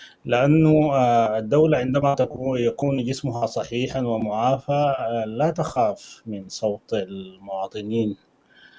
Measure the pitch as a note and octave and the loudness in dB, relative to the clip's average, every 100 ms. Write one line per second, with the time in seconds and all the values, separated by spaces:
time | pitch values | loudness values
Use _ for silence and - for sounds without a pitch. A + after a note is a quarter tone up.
0 | - _ A#2+ A#2+ C#3 D#3 D#3 D#3 D3+ C#3 | -20 _ -2 2 4 6 6 6 4 4
1 | B2 A#2+ A2+ A2 A2 C#3 D#3+ C#3+ B2+ C#3 | 4 4 2 0 2 4 4 4 2 2
2 | C#3 C#3 B2 B2 C3 B2+ A#2 - C#3+ C3+ | 2 2 -2 -2 -4 0 0 0 -2 -2
3 | A#2+ C3 C#3 A#2 A#2 - - A#2+ B2+ C3+ | -2 -4 -4 -4 -4 -4 -6 -4 -4 -4
4 | A#2+ A2+ A2+ G#2 B2 C3 - C#3+ D3 C3+ | -2 -2 -2 0 0 0 -2 0 0 -2
5 | A#2 A#2 A2 A2 D#3 E3 D3+ C#3+ A2+ G2 | -4 -4 -4 -2 -2 -2 -4 0 0 -2
6 | - - A#2 G2+ F#2+ - A2 G#2 - A2 | -12 -18 -12 -12 -10 -4 -4 -4 -4 -4
7 | F#2+ G2 F#2+ F#2+ G2 F#2+ G2 G#2+ G#2 A2+ | -4 -10 -14 -16 -10 -8 -6 -8 -4 -2
8 | G#2+ G2 _ _ _ _ - | -2 -4 _ _ _ _ -20